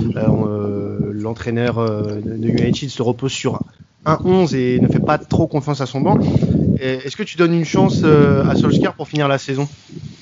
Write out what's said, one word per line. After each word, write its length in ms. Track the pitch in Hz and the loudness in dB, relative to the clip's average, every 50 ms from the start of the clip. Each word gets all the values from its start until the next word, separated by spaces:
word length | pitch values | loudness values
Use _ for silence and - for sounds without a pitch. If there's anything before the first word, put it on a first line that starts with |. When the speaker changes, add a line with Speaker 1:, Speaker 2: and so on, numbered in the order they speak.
| 113 113 107 | -2 -2 -2
Speaker 1:
euh, 60 | 110 110 | -2 0
euh, 840 | 107 104 107 107 104 104 104 104 104 101 101 101 104 101 101 101 104 | 0 2 2 0 -2 -2 -4 -4 -4 -4 -4 -6 -6 -4 -4 -4 -4
l'entraîneur, 680 | 104 104 104 110 117 113 - 120 117 117 120 120 110 117 | -6 -6 -6 -6 -8 -6 -6 -4 -2 0 0 0 0 0
euh, 400 | 113 110 107 104 107 104 104 107 | 0 0 -2 -2 -4 -4 -6 -6
de, 160 | 107 - 113 | -6 -6 -6
de 120 | 110 113 117 | -4 -2 0
United 400 | 117 117 120 123 - - 147 131 | 0 2 2 0 0 -2 -4 -6
se 140 | - - | -4 -2
repose 300 | 120 120 120 117 135 135 | 0 0 0 -2 -4 -6
sur 280 | - - - 127 117 104 - - _ - - _ _ _ - | -4 -4 -4 -4 -4 -4 -8 -12 _ -20 -20 _ _ _ -2
un 160 | 151 160 151 - | 0 0 0 2
onze 300 | 180 185 190 180 143 131 | 2 4 4 4 2 0
et 240 | 131 123 123 127 123 | 0 0 0 2 2
ne 80 | 123 | 2
fait 180 | - - - - | 2 2 2 2
pas 140 | - 151 - | 0 0 0
trop 300 | - - - - 165 156 | -2 0 0 0 0 0
confiance 320 | - 147 131 147 143 135 | -2 -2 -2 -2 -4 -4
à 60 | 135 | -4
son 140 | 120 - 135 | -6 -4 -2
banc. 200 | - 180 208 - - - - - - - - - - - - - | 2 2 2 2 2 0 0 0 0 0 0 2 2 0 0 0
Et 120 | 131 131 | -2 -4
est-ce 240 | 131 131 135 139 - | -4 -4 -6 -8 -8
que 80 | - 208 | -8 -8
tu 120 | - - | -4 0
donnes 180 | 156 175 165 170 | 0 2 2 2
une 100 | 170 160 | 0 0
chance, 380 | 147 - 190 190 - - - 165 | 0 2 2 2 2 2 2 4
euh, 440 | 156 151 147 143 143 139 135 139 - | 6 6 6 6 6 4 4 2 2
à 60 | - | 2
Solskjaer 400 | - - 147 151 - - 190 - | 2 2 4 4 2 2 0 -2
pour 120 | - 151 - | -6 -8 -4
finir 180 | - 151 147 | -2 0 0
la 120 | 139 139 131 | 2 0 0
saison ? 300 | - - 135 135 143 143 | -2 -4 -4 -2 -4 -4
Speaker 2:
<laughs> 40 | - - - - - - - - - - | -8 -14 -20 -20 -18 -16 -16 -16 -18 -20